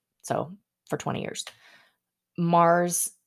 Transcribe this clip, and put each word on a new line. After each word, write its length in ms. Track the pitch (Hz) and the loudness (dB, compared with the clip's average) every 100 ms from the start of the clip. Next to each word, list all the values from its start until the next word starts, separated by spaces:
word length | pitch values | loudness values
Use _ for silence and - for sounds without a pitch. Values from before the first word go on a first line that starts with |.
| _ _ | _ _
So 280 | - - 147 196 _ _ - | -6 -4 -6 -10 _ _ -10
for 80 | 147 | -8
twenty 240 | - - | -6 -8
years. 240 | - - - - _ _ _ _ _ _ _ - | -8 -10 -14 -18 _ _ _ _ _ _ _ -4
Mars 760 | 170 170 170 175 175 175 - - | 2 4 6 4 2 -2 -6 -10